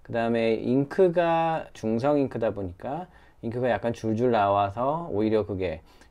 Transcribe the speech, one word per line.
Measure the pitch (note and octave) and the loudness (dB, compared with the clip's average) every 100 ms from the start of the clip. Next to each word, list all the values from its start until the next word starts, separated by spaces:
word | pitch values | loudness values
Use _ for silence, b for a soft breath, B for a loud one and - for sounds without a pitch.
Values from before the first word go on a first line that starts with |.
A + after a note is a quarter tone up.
그 | - | -8
다음에 | A#2 A#2 A#2 A2+ | -2 0 2 2
잉크가 | A2+ A#2 C3 C#3+ - F#3 F3 E3+ E3 E3 D#3+ - | 0 2 0 2 4 4 4 2 2 0 -2 -6
중성 | - A2 A#2 C#3 D3 | -8 -2 0 2 2
잉크다 | C3 B2 A2+ | 0 -2 -2
보니까 | G2+ F#2 F2+ A#2+ D3+ F3+ b b b | -2 -8 -10 -10 -10 -10 b b b
잉크가 | A#2 A#2 B2 | -8 -2 0
약간 | G#2+ A#2 | 0 -2
줄줄 | A#2 A2+ A2 B2 | -4 -2 0 2
나와서 | A2+ G2+ G2+ G2+ G2+ C3 D#3+ E3+ | 4 4 2 2 0 -2 -2 -4
오히려 | G2+ G#2+ G#2+ | -2 2 2
그게 | G2+ F#2+ F2+ D#2 - b b | 0 -2 -4 -6 -12 b b